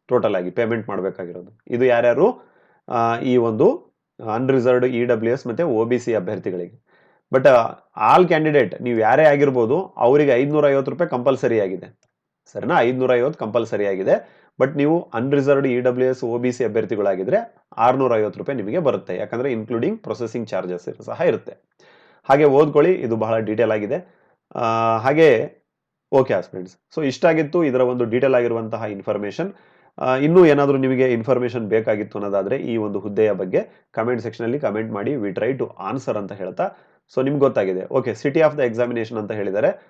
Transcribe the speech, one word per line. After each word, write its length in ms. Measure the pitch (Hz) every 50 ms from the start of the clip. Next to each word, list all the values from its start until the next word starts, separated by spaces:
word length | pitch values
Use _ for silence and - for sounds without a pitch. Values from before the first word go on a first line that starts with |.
| _ -
ಟೋಟಲ್ 280 | 123 120 107 110 101
ಆಗಿ 140 | 92 90 90
ಪೇಮೆಂಟ್ 380 | 87 117 117 110 117 131 120 110
ಮಾಡ್ಬೇಕಾಗಿರೋದು. 600 | 98 95 92 95 - - 92 87 87 90 92 - _ _ _ -
ಇದು 160 | 120 120 131
ಯಾರ್ಯಾರು, 640 | 127 120 117 120 120 120 135 180 240 247 - - _ _ _ _ _ _ _ _ -
ಆ, 300 | 123 117 117 117 117 117
ಈ 180 | 131 131 123
ಒಂದು 560 | 123 117 117 110 110 156 226 311 - - _ _ _ _ _ _ - 117 110
ಅನ್‌ರಿಸರ್ವ್ಡ್ 540 | 107 117 131 131 135 131 117 127 123 123 123
ಇ 180 | 127 123 117 123
ಡಬ್ಲ್ಯೂ 280 | 120 120 107 113 113
ಎಸ್ 140 | 120 120 -
ಮತ್ತೆ 160 | 123 110 160
ಒ 220 | 175 160 117 110 113
ಬಿ 140 | 117 123 117
ಸಿ 160 | 117 120 113
ಅಭ್ಯರ್ಥಿಗಳಿಗೆ. 720 | 101 90 104 107 92 - 104 90 90 87 87 113 _ _ _ _ _ _ _ _ _ _ -
But, 160 | 127 131 131 143
ಆ, 680 | 127 120 113 - - - _ _ - - 107 113 143
all 120 | 175 185 160
candidate 540 | 175 156 156 156 147 143 117 90 - -
ನೀವು 160 | - 123 117 110
ಯಾರೇ 260 | 107 107 131 147 156
ಆಗಿರ್ಬೋದು, 640 | 151 143 143 143 139 127 123 113 110 143 180 190
ಅವರಿಗೆ 440 | - - - 120 120 139 151 151 139
ಐದುನೂರ 380 | 120 123 143 143 151 151 147 143
ಐವತ್ತು 220 | 139 139 131 135
ರೂಪಾಯಿ 200 | 131 147 175 160
ಕಂಪಲ್ಸರಿ 500 | 135 123 123 139 131 123 - 117 117 107
ಆಗಿದೆ, 380 | 98 92 95 90 90 - _ _ _ _ _ _ _ _ _ _ _ _
ಸರಿನಾ? 280 | - 104 - 127 175 156
ಐದುನೂರ 340 | 117 120 127 127 127 127 123
ಐವತ್ತು 240 | 120 123 151 151 -
ಕಂಪಲ್ಸರಿ 480 | 120 107 104 120 113 107 117 101 104
ಆಗಿದೆ. 560 | 101 95 92 95 131 185 220 - - _ _ _ _ _ -
But 160 | 131 139 156
ನೀವು 340 | 143 143 151 165 170 - - -
ಅನ್‌ರಿಸರ್ವ್ಡ್ 520 | 113 123 139 143 143 135 139 143 139 139
ಇ 140 | 135 120 123
ಡಬ್ಲ್ಯೂ 280 | 123 127 123 127 127 131
ಎಸ್, 160 | 131 131 127
ಒ 140 | 113 117 120
ಬಿ 140 | 123 127
ಸಿ 120 | 120 - 123
ಅಭ್ಯರ್ಥಿಗಳಾಗಿದ್ರೆ 1000 | 107 104 110 107 95 117 104 101 98 95 92 95 101 190 226 233 - _ _ _ _ -
ಆರ್ನೂರ 400 | 113 113 123 127 135 131 123 117
ಐವತ್ತು 220 | 107 107 101 92 -
ರೂಪಾಯಿ 180 | 92 139 139
ನಿಮಗೆ 220 | 120 95 104 127 180
ಬರುತ್ತೆ, 380 | 160 135 107 95 - - 92
ಯಾಕಂದ್ರೆ 360 | 98 104 - 117 117 131 143
ಇನ್ಕ್ಲೂಡಿಂಗ್ 500 | 120 110 107 113 120 113 131 185 226 220
ಪ್ರೊಸೆಸಿಂಗ್ 460 | - 113 104 120 120 110 - 120 110 -
ಚಾರ್ಜಸ್ 540 | 101 95 92 90 90 87 - - - -
ಸಹ 180 | - - 113 -
ಇರುತ್ತೆ. 320 | 170 165 117 95 - - - _ _ _ _ _ _ _ _ _ _ _ _ _ - -
ಹಾಗೆ 160 | 139 147 151
ಓದ್ಕೊಳ್ಳಿ, 500 | 143 135 143 160 147 143 147 151 180 185
ಇದು 220 | - - 113 113
ಬಹಳ 220 | 110 110 110 113 113
ಡೀಟೇಲ್ 320 | 110 107 110 113 117 107
ಆಗಿದೆ. 440 | 107 107 104 101 139 185 - _ _ _ _ _ _ _ _ _ -
ಆ, 420 | - 117 113 113 113 113 113 113 110
ಹಾಗೆ 600 | 110 135 147 160 160 147 117 110 143 - - _ _ _ _ _ _ _ _ _ _ -
ಓಕೆ 220 | 139 135 131 - 110
ಆಸ್ಪಿರೆಂಟ್ಸ್, 440 | 92 85 - - 92 90 85 _ _ _ _ -
so 100 | 160 151
ಇಷ್ಟಾಗಿತ್ತು 580 | 135 123 - 180 170 160 156 156 143 170 175 165
ಇದರ 160 | 139 123 127
ಒಂದು 240 | 127 123 127 123 120
ಡೀಟೇಲ್ 300 | 110 113 123 139 131 131
ಆಗಿರುವಂತಹ 480 | 123 120 117 113 113 113 110 113 110
ಇನ್ಫಾರ್ಮೇಷನ್. 720 | 113 107 101 98 95 110 104 101 104 101 98 - 170 202 - _ _ _ _ _ _ _ - -
ಆ, 180 | - 131 131
ಇನ್ನೂ 300 | 131 143 156 170 185 175
ಏನಾದ್ರೂ 320 | 156 143 143 143 139 135 135
ನಿಮಗೆ 340 | 131 131 131 123 131 127
ಇನ್ಫಾರ್ಮೇಷನ್ 560 | 120 117 113 139 127 123 123 117 113 120 110 98
ಬೇಕಾಗಿತ್ತು 500 | 101 113 110 120 110 104 107 - - 104
ಅನ್ನೋದಾದ್ರೆ 380 | 101 101 98 98 95 101 131
ಈ 200 | 139 - 123 117
ಒಂದು 220 | 113 107 104 101 98
ಹುದ್ದೆಯ 340 | 95 107 101 110 110 104
ಬಗ್ಗೆ 540 | 98 92 95 92 110 180 233 - _ _ _ _
ಕಾಮೆಂಟ್ 320 | - - 110 120 127 113
ಸೆಕ್ಷನ್ 240 | 110 110 107 - 117
ಅಲ್ಲಿ 140 | 117 127 147
ಕಾಮೆಂಟ್ 320 | 139 107 101 110 113 113
ಮಾಡಿ, 220 | 110 101 104 123 147
we 140 | 127 101 98
try 240 | 92 101 107 127
to 120 | 135 123 120
answer 540 | - - - 98 98 123 135 - 139 110 107
ಅಂತ 140 | 101 92
ಹೇಳ್ತಾ. 380 | 101 98 92 92 87 - 87 - - _ _ _ _ _ _ _ -
So 100 | 135 131
ನಿಮ್ಗೆ 160 | 139 147 139
ಗೊತ್ತಾಗಿದೆ. 540 | 135 131 113 117 98 95 92 92 92 - -
ಓಕೆ, 160 | 131 - 123
city 300 | 107 - - 143 135 156
of 120 | 156 151
the 180 | 147 147 131 120
examination 480 | 110 117 120 120 120 117 110 113 120 110
ಅಂತ 140 | 104 98
ಹೇಳಿದ್ದಾರೆ. 360 | 110 107 101 101 92 107 131 180 - - _